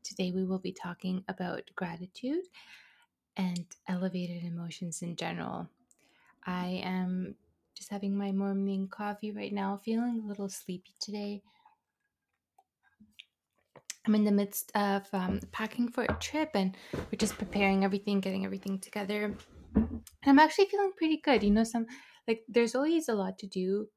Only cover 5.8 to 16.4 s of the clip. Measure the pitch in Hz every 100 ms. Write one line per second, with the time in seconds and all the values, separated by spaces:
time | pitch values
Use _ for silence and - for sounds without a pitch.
5.8 | _ _ _ _ _ _ - 180 180 180
6.8 | 180 185 180 185 190 - _ _ _ -
7.8 | - 202 202 202 202 196 196 196 196 190
8.8 | 190 - 208 208 214 208 202 202 196 196
9.8 | - 226 240 233 214 202 196 - - 180
10.8 | _ _ - 208 208 202 _ _ _ _
11.8 | _ _ _ _ _ _ _ _ _ _
12.8 | _ _ - - - _ _ _ _ -
13.8 | _ - - 214 208 202 202 - - 208
14.8 | 202 196 196 196 185 202 - - 220 -
15.8 | 240 247 226 - - 302